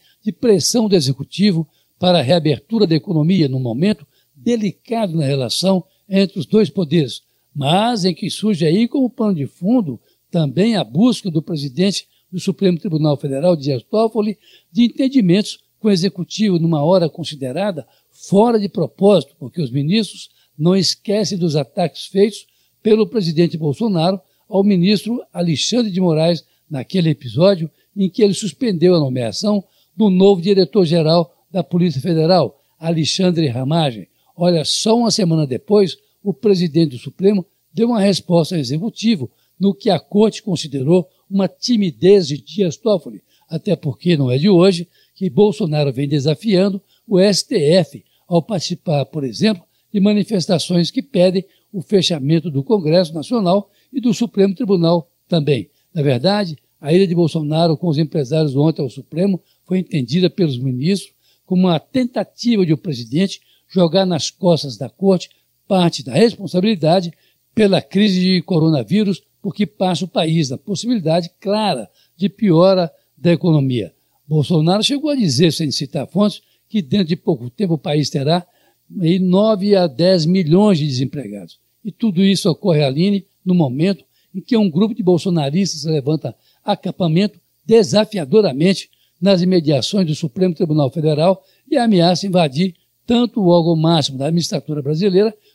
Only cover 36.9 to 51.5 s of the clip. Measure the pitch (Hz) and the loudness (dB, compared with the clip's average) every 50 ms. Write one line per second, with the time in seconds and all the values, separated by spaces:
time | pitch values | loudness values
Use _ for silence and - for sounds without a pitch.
36.9 | 123 120 - 131 - - 180 202 214 190 165 _ _ _ _ _ - 185 226 240 | -2 -8 -14 -14 -8 -2 0 0 0 0 -2 _ _ _ _ _ -4 -2 -2 0
37.9 | 240 214 190 202 185 - - - 175 170 151 - 185 160 135 117 143 160 208 220 | 0 2 2 2 0 0 -2 0 2 2 2 0 -2 -4 -4 -4 -4 -6 -6 -6
38.9 | - - 208 226 220 147 123 - _ _ _ _ _ - 180 196 - - - 214 | -8 -4 -2 -2 -2 -2 -4 -10 _ _ _ _ _ -2 -2 -2 -2 0 0 0
39.9 | 180 - - - - 208 220 208 - - - 214 170 - - 143 139 139 127 147 | 0 0 -2 -2 0 2 2 2 0 -4 -6 -6 -6 -6 -6 -6 -6 -4 0 2
40.9 | 180 185 170 _ _ _ _ - 196 196 190 180 - - - - 247 214 196 170 | 2 0 0 _ _ _ _ -6 -2 -2 -2 -2 -4 -6 -4 -2 0 0 0 -2
41.9 | 120 110 151 185 208 196 170 131 147 - - - - 208 190 165 - - - 226 | -2 0 4 4 4 4 4 0 -6 -8 -10 -10 -4 -2 -2 -2 -4 -4 -2 0
42.9 | 202 170 - 127 107 - _ _ _ _ _ - 160 156 - 208 170 - - 147 | 0 -2 -2 -8 -18 -18 _ _ _ _ _ -10 -10 -6 -4 -4 -4 -2 -4 -6
43.9 | 113 - - 180 170 139 135 123 123 135 156 214 190 170 180 196 180 175 170 _ | -8 -4 -2 0 0 0 0 0 0 0 2 4 4 6 4 4 2 0 -6 _
44.9 | _ _ _ _ _ - 190 185 117 180 208 214 - - 214 156 151 147 147 139 | _ _ _ _ _ -6 -6 -2 2 2 2 2 2 -2 -4 -4 -2 -2 -2 -2
45.9 | 117 127 143 139 156 143 127 156 151 - 208 226 190 175 196 202 190 196 _ _ | -2 -4 -4 -2 -2 -2 0 -2 -2 -2 -2 0 2 2 2 0 -2 -6 _ _
46.9 | _ _ _ - 202 180 196 208 190 - - - 277 180 143 147 175 190 165 - | _ _ _ -2 2 2 4 4 2 0 -2 -2 -2 0 2 4 4 2 2 0
47.9 | - 110 _ _ _ _ _ - 175 170 - - 214 156 - - 175 - - 185 | -6 -20 _ _ _ _ _ -2 -2 -2 -2 -2 -6 -6 -6 -8 -10 -8 -6 -4
48.9 | 147 143 131 - - 156 139 123 104 95 160 220 214 - - _ _ _ _ _ | -2 -2 -4 -4 -6 -8 -8 -6 -4 -2 -2 -2 -2 -2 -8 _ _ _ _ _
49.9 | - 202 190 208 208 208 185 - 226 185 151 - 185 143 - - 180 170 170 - | -2 0 0 2 0 0 -2 -2 -4 -4 -2 -2 -2 -2 -2 -2 0 0 0 -2
50.9 | - 262 - _ - 185 180 190 175 196 180 _ | -4 -8 -8 _ 0 2 2 2 2 -2 -6 _